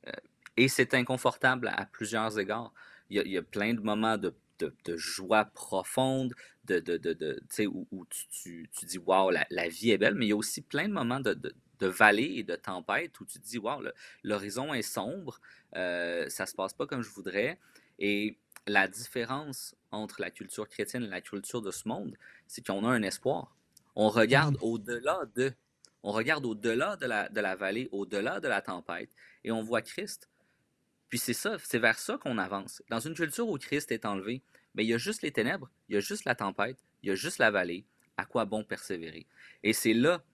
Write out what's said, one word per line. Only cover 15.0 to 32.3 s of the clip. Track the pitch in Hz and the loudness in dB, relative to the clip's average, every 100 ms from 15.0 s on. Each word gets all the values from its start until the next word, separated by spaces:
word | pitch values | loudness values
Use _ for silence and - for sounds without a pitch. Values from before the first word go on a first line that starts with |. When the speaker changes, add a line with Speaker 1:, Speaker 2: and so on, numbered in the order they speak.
| 98 190 151 - - - _ 87 | -4 -6 -10 -14 -20 -20 _ -4
Speaker 1:
euh, | 90 87 87 85 71 | -2 -2 -2 -2 -4
ça | - 95 | -4 -6
se | - | -4
passe | 95 | -6
pas | - 143 | -4 -4
comme | 131 | -4
je | 110 | -6
voudrais. » | 101 92 95 127 180 _ - _ - | -8 -4 -2 -2 -4 _ -20 _ -2
Et | 101 101 107 - _ - - | 0 2 0 -6 _ -12 4
la | 101 98 | 4 4
différence | 107 120 127 117 135 151 131 - _ _ | 0 -8 -6 -4 -6 -6 -10 -12 _ _
entre | 104 107 - | -6 -6 -6
la | 90 | -8
culture | - - - 107 | -8 -12 -8 -8
chrétienne | - 104 127 | -6 -4 -4
et | 110 | -4
la | 90 | -6
culture | - 101 - 123 | -6 -8 -6 -6
de | 101 | -4
ce | - 107 | -6 -6
monde, | 151 196 - - - _ | -6 -8 -12 -20 -20 _
c'est | - - | -10 -4
qu'on | 98 113 | 0 2
a | |
un | 123 | 2
espoir. | 98 - 127 165 - _ _ _ _ - | 2 0 -2 -2 -6 _ _ _ _ 4
On | 107 | 6
regarde | 117 113 135 147 135 | 8 8 8 6 2
Speaker 2:
Mhm. | |
Speaker 1:
au-delà | 110 117 104 120 135 180 135 120 | 0 -2 -4 -2 0 -2 -2 0
de, | 131 123 _ _ - _ | 0 -2 _ _ -20 _
on | 107 | -2
regarde | 107 120 156 127 | 0 2 0 0
au-delà | 107 113 113 175 202 | 0 2 2 0 -2
de | 127 | -2
la, | 107 98 | 0 -2
de | 107 | -2
la | 101 95 | -2 0
vallée, | 95 107 127 | -2 -2 -4
au-delà | 98 95 101 113 190 | -4 -2 -2 -2 -2
de | 151 | 0
la | 101 | 0
tempête, | - 90 - 87 - _ - - | -2 -8 -6 -8 -8 _ -20 -10
et | - | -4
on | 113 | -4
voit | 110 117 | 0 -2
Christ. | - - 208 - - _ _ _ _ _ _ _ _ | -2 -10 -8 -12 -16 _ _ _ _ _ _ _ _
Puis | 120 | -4
c'est | - | -2
ça, | 117 208 196 | -2 -2 -4
c'est | - 120 | -2 4
vers | 113 113 | 4 2
ça | - 254 | -2 -4
qu'on | 147 | -2